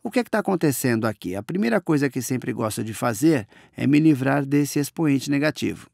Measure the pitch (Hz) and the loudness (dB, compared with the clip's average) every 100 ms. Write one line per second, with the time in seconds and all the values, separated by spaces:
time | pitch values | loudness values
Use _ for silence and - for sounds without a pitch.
0 | 226 247 233 220 202 185 156 131 131 117 | -2 -2 0 -2 0 0 0 2 0 2
1 | 113 104 87 95 - 190 226 220 - 151 | 0 -4 -6 -8 -6 -2 0 0 0 0
2 | 139 131 120 127 127 117 113 - 110 101 | 0 -2 -4 -4 -4 -4 -4 -4 -8 -4
3 | 123 104 156 147 104 - - - 120 147 | -4 2 2 2 -2 -18 -20 -4 2 4
4 | 160 135 131 143 139 143 143 147 139 - | 6 4 2 0 0 0 0 -2 -4 -2
5 | 160 135 143 143 151 147 107 87 - | 0 0 0 0 0 -2 -6 -6 -16